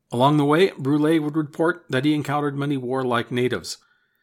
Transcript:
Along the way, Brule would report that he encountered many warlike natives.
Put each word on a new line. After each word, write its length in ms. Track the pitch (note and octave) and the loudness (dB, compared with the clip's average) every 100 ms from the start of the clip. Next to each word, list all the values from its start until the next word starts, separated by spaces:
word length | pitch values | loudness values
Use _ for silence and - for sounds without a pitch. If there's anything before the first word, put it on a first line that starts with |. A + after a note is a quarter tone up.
| - | -8
Along 280 | A#2+ C3+ D3+ | 2 2 4
the 60 | |
way, 280 | C#3+ D#3 G3 - | 4 4 2 0
Brule 460 | C3+ D3 D3+ E3 | 0 2 2 2
would 140 | D3+ D#3 | 0 -4
report 480 | D3 - E3 E3+ - | -6 -2 -2 -2 -4
that 160 | C3 | -2
he 100 | D3 | 0
encountered 440 | D3+ C#3 D3 D3 C#3 | 0 -2 -2 -2 -4
many 180 | C#3+ C3+ | -4 -4
warlike 540 | B2 C3 B2+ A#2 A2+ | -2 -4 0 -2 -2
natives. 460 | B2 B2 G#2 - - _ _ _ _ | -2 -2 -2 -8 -14 _ _ _ _